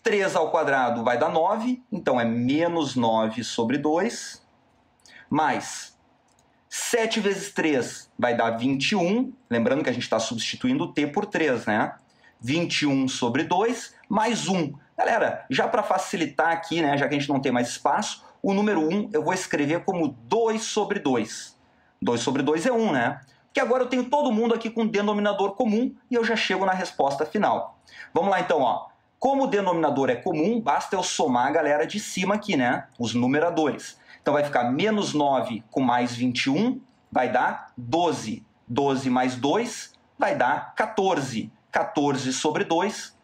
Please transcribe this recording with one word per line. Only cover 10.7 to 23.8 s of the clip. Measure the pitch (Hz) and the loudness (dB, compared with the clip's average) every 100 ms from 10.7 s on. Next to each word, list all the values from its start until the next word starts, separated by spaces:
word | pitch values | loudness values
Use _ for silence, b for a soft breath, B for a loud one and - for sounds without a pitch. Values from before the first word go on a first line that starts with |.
| 139 170 | 0 -2
o | |
t | - 147 | -2 -2
por | 151 214 | -2 -4
três, | 175 151 120 110 | 0 0 0 0
né? | 107 151 - b b b b | 0 0 -4 b b b b
Vinte | 117 160 165 - | -2 -2 0 0
e | 147 | 2
um | 135 131 | 2 0
sobre | - 120 127 | 0 0 0
dois, | 165 180 226 247 - B _ | 0 0 0 -2 -10 B _
mais | 208 214 208 147 | 0 0 0 0
um. | 190 147 B B - | 0 -2 B B -2
Galera, | 370 226 131 - - | 0 2 0 -2 -4
já | 135 - | 0 2
pra | 233 | 0
facilitar | 196 190 - 180 143 - 160 | 0 -2 -2 -2 -2 0 0
aqui, | 165 - 165 | 0 -2 0
né, | 147 139 | 2 2
já | 143 | 0
que | |
a | 143 | 0
gente | 139 | 0
não | 131 | 0
tem | 135 | 2
mais | 123 123 | 0 -2
espaço, | - 147 165 214 - B B | -2 0 0 -2 -8 B B
O | 190 | -2
número | 196 208 180 | 0 2 2
um | 156 196 - | 0 0 -2
eu | 151 | -2
vou | 151 | 0
escrever | 180 - 160 147 170 | -2 -2 -2 0 0
como | 185 180 147 | -2 -2 -2
dois | - - 220 226 220 | -4 -2 2 2 0
sobre | - 214 196 196 | -2 -2 -2 -2
dois. | 147 123 104 - - _ b b b b | 0 0 -2 -10 -16 _ b b b b
Dois | 127 120 | -2 0
sobre | 147 135 | 0 0
dois | 135 160 233 | 0 2 2
é | |
um, | 233 220 | 2 2
né? | 139 120 - b b b | 2 0 -2 b b b
Porque | - | -2
agora | 247 254 | 2 2